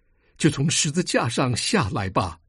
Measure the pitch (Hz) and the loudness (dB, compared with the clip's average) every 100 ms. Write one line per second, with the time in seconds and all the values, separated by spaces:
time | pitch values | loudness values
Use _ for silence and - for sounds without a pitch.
0 | _ _ _ - 160 - 156 - 156 156 | _ _ _ 0 0 2 0 0 0 -2
1 | 175 254 131 120 131 120 - 208 107 110 | 0 0 0 0 0 0 0 0 0 -2
2 | 95 101 92 - | -2 -2 -2 -6